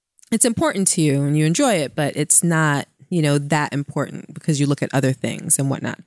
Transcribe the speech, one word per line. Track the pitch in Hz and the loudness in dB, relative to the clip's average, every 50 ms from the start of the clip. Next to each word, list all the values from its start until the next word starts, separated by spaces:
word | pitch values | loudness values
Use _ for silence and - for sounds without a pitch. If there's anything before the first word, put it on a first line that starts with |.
| _ _ _ _ _ - | _ _ _ _ _ -4
it's | 233 220 - | 0 2 2
important | 240 226 - - - - 196 190 - | 2 2 0 0 0 0 0 0 0
to | - 180 | 2 2
you | 156 151 139 139 143 | 2 2 2 2 2
and | 143 147 | 2 2
you | 151 156 | 2 2
enjoy | 156 170 - 285 262 208 | 2 2 2 2 2 2
it, | 170 143 117 - | 0 -2 -2 -4
but | - 147 135 - | -4 -4 -2 -2
it's | - 151 - - - - | -2 0 2 2 2 2
not, | 170 165 160 156 151 143 139 - - _ _ - - | 2 2 2 2 2 2 0 -2 -6 _ _ -8 -4
you | 185 170 | -2 0
know, | 151 147 143 147 | 2 2 2 0
that | 143 143 160 151 147 - - | 0 0 0 0 0 -2 -4
important | 139 143 - - 151 139 - - - - - - | -4 -6 -4 -4 -6 -6 -6 -8 -12 -14 -16 -18
because | - - - 156 135 | -6 -4 -2 0 2
you | 143 | 2
look | 139 143 - 135 | 0 0 -2 -2
at | - - | -2 0
other | 135 135 131 | 0 2 0
things | 127 - - 117 - - - - - | 0 -2 -4 -6 -6 -6 -2 -2 0
and | - 135 135 | 0 0 -2
whatnot. | 131 - - 120 - - - | -2 -4 -6 -8 -8 -10 -6